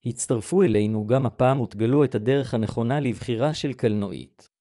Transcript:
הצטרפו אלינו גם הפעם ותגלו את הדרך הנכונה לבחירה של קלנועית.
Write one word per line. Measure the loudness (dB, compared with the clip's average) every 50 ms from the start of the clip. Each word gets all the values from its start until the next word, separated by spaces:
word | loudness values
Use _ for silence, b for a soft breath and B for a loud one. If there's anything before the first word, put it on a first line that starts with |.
| _
הצטרפו | -6 -6 -6 -2 -2 -2 -2 -2 0 2 4
אלינו | 4 4 4 2 2 2 0 -2 0
גם | 0 0 2 2
הפעם | -2 0 2 2 2 2 2
ותגלו | -2 -6 -2 -2 0 2 4 4 4
את | 2 0
הדרך | -2 0 2 0 0 0 -2 -2
הנכונה | -2 -2 -2 -2 -2 -2 0 -2 0
לבחירה | 0 -2 -4 -4 -4 -6 -2 0 0 -2 -2
של | -2 -6 -6
קלנועית. | -4 0 0 0 0 0 -2 -4 -8 -12 -14 -16 _ _ -20 _ _ _